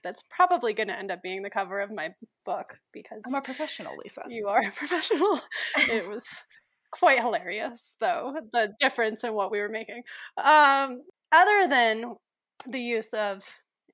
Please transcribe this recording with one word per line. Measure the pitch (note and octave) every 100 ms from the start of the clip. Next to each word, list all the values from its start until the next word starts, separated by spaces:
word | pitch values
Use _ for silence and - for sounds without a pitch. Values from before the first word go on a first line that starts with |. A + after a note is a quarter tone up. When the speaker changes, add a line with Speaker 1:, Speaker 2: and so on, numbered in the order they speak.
Speaker 1:
that's | F3+ G#3 -
probably | - F4+ F4 A#3
gonna | G#3 G#3
end | G3 G3
up | F#3
being | F#3+ F#3+
the | G3+
cover | G#3 F#3 G3
of | G3+
my | G#3 D#3 F#3+ - _ -
book | F3 - - _
because | A3 G#3 G#3+ A#3+
Speaker 2:
I'm | C#4
a |
professional, | C4+ C4 D#4 - - -
Lisa. | - - -
Speaker 1:
you | A#3 G3+
are | A3
a | G#3
<laughs> | -
professional. | C#4+ E4+ - E4+ G4 D4 - - - -
It | C4+ A3+ F3+
was | G#3+ - - - _ _ _ -
quite | - F4 C4
hilarious, | A#3 F#3+ F3+ G#3 B3+ A#3+ - -
though, | G3+ E3+ B3+ D4 A3+
the | A#3+ G#3 G#3
difference | C4+ C4 A3 G#3+
in | A#3+
what | G#3+ G3
we | G#3
were | G#3
making. | A3 A3 A#3 - - - -
Um, | C4+ D#4 C#4+ C#4 C4+ B3 - _ -
other | D#4+ F#4+ G#4 F4
than | C4 A3+ A3 A#3+ G#3+ _ _ _ _ B3+
the | B3+
use | A#3+ A#3 A3
of | A3+ G#3 G3 - - _ _ _